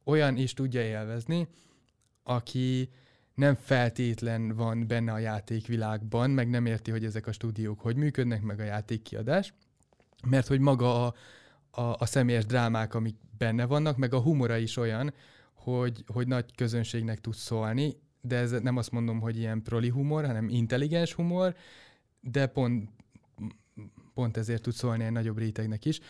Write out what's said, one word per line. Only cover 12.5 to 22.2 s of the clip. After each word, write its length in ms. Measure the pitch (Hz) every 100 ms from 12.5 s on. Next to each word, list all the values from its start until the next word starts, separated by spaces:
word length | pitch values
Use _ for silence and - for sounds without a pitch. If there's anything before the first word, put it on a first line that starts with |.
| 123 117 113 110
amik 220 | 117 113 107 - 107
benne 260 | 117 113
vannak, 320 | 123 147 156 135
meg 180 | 127
a 60 | 131
humora 360 | 123 151 120 113
is 200 | 113 -
olyan, 360 | 117 110 139 - - - _
hogy, 500 | _ - 127 123 117 -
hogy 200 | 104 123
nagy 280 | 127 120
közönségnek 640 | - 120 117 117 120 113 110
tud 140 | -
szólni, 600 | 110 - 113 107 117 147 - _ _
de 160 | 127 123
ez 140 | 120
nem 260 | 120 123 123
azt 140 | 117
mondom, 300 | 120 117 113
hogy 160 | 113 113
ilyen 240 | 113 110
proli 260 | 110 117 120
humor, 380 | 123 139 151 147
hanem 220 | 113 110
intelligens 640 | 120 117 127 147 170 165
humor, 420 | - 170 180 185 175 - - - _ _ _